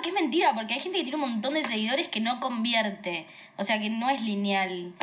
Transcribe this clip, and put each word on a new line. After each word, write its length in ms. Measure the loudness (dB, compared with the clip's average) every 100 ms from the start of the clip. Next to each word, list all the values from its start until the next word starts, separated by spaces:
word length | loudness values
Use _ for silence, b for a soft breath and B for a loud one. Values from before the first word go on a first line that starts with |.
que 60 | 0
es 40 |
mentira, 400 | 0 2 4 4
porque 200 | 4 -2
hay 60 | -2
gente 180 | 0 -2
que 60 |
tiene 120 | 0 -2
un 60 | 0
montón 220 | 0 0
de 100 | 0
seguidores 420 | 0 0 0 0 0
que 120 | -2
no 180 | 0 0
convierte, 880 | -2 0 2 2 2 -2 -6 -6 -8 B B -4
o 80 |
sea, 160 | 0 0
que 100 | 0
no 180 | 0 0
es 140 | 0
lineal. 680 | 0 0 2 2 0 -4 -6 -8